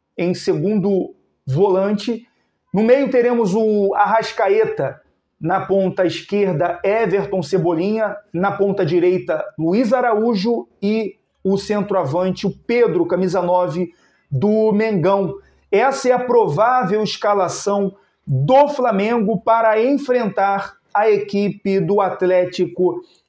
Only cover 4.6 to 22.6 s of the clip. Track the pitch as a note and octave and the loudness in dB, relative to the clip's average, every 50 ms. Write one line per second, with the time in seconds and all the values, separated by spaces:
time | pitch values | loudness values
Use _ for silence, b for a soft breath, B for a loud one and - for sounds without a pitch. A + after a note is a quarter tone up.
4.6 | - - - - - B2 - - _ _ _ _ _ _ _ - - D#3+ F#3 F#3+ | 2 0 -2 -4 -4 -6 -6 -10 _ _ _ _ _ _ _ -8 -4 -2 -2 -2
5.6 | - - F#3+ G3 F#3+ F#3 - - F#3 E3 D#3+ - - - G3+ G#3 G3+ F#3 F3 D3+ | 0 0 0 2 2 0 0 0 0 0 -2 -4 -8 -4 -2 0 0 0 0 0
6.6 | F3 F3 F3 - - G3 G#3 A3+ A#3 F3+ F3 G3+ - - G3 F#3+ - - F#3+ F3+ | -2 -2 -2 -2 -2 0 0 0 0 0 0 -2 -2 -2 -4 -4 -4 -2 -2 0
7.6 | D#3+ F3 F3 D#3+ F3+ G3+ G#3+ A3 G#3+ G3+ G3 - - _ - E3+ F#3 G3+ G3+ G3+ | 0 0 0 0 0 -2 0 -2 -2 -4 -6 -8 -14 _ -4 -2 -2 -2 0 0
8.6 | G3 G3+ F#3+ G3 F#3 D3 E3+ F3 E3 F3+ F#3 F3+ F3+ D#3+ D#3+ D#3 - - - - | -2 -2 0 -2 -2 0 0 2 2 2 2 0 -2 -4 -4 -4 -6 -8 -8 -4
9.6 | D#3+ E3 F3+ A3+ C4 G#3 C4 B3 B3+ A#3+ A3+ G#3 A3 A#3+ A#3 F#3+ F3+ A#3+ A#3 - | -2 0 0 0 2 2 2 0 2 0 0 0 0 0 0 0 0 -2 -2 -2
10.6 | - _ _ - - G3+ G#3+ A3 A3 G3 - _ _ _ _ _ - F#3+ G3 - | -4 _ _ -6 -4 -2 -2 -2 -4 -6 -10 _ _ _ _ _ -2 -2 -2 -2
11.6 | - - G#3 G#3 F#3+ G3+ G3+ F#3 E3 C3+ C#3+ F3 F#3 F#3+ F3+ - - F#3+ - - | -2 -2 -4 -4 -2 -2 -2 -2 -2 0 -2 -2 -2 -2 -4 -4 -4 -6 -6 -6
12.6 | _ - A#3 A#3+ A#3+ - D3 F3+ E3 F3 F#3 F3 F#3 F3+ E3 F#3 F3+ F3 F3+ F3+ | _ -2 2 2 2 2 2 0 0 0 0 -2 -2 -2 -2 -2 -2 0 0 0
13.6 | F3+ F3+ D#3 F3 F3+ E3+ b b b b b b b b C#3+ C3 D#3 G#3 G#3+ A3 | 0 -2 -4 -4 -6 -6 b b b b b b b b -4 -2 0 2 2 2
14.6 | A3 A3 G3+ G#3 A3 A3 G#3+ F3+ D3+ F#3 G3 G3+ G3 E3 C3+ B B B B B | 2 2 2 2 0 0 0 0 2 2 2 2 0 -4 -6 B B B B B
15.6 | B B G3+ G3 B3 C#4 C4+ - - B3 B3 B3 B3+ B3 B3 A#3+ G#3+ D#3+ D3 F3 | B B 0 2 2 2 0 0 0 0 2 2 2 2 4 4 4 2 2 2
16.6 | G#3+ A#3+ B3+ B3+ B3 E3+ G3+ G#3+ G#3+ - - - - G#3 G3+ G3+ - - - - | 2 2 2 0 0 0 0 -2 -2 -2 -6 -4 0 0 2 2 0 -2 -4 -4
17.6 | - G3+ G3+ G3+ G3 F#3+ G3 b b b b b b - C#3 C3 C#3 D#3 C4 C#4 | -4 -2 -2 0 -2 -4 -6 b b b b b b -4 -2 -2 2 4 6 6
18.6 | D4 C#4+ D4 - B3 A#3+ G#3 F#3+ G3+ A3 A#3+ A#3+ G#3+ A3+ A3+ - - A3+ A3+ A3+ | 4 4 2 -2 -2 0 0 0 0 0 0 0 0 0 -2 -2 0 2 2 4
19.6 | A3+ A3 G#3+ A3 A3+ C4 C#4+ C#4 - - B3 B3 A#3 G3+ - G#3 G3 G3 G3 G3 | 4 2 2 2 2 2 0 0 0 0 -2 0 0 -2 -2 0 0 0 0 -2
20.6 | - - - _ _ _ - G3+ G#3+ A3+ G#3 G3+ G3+ - - G3+ G3+ G3 G3 - | -4 -8 -14 _ _ _ -2 0 2 4 2 2 0 -2 -2 -2 -2 -2 -4 -4
21.6 | - G3+ F#3+ G3 E3+ D#3+ G3+ G3+ G3 F#3 F#3 - F#3 F3+ F#3 F3+ F3+ F3 - - | -4 -2 0 0 0 0 0 0 0 0 -2 -2 0 2 2 2 0 0 -2 -4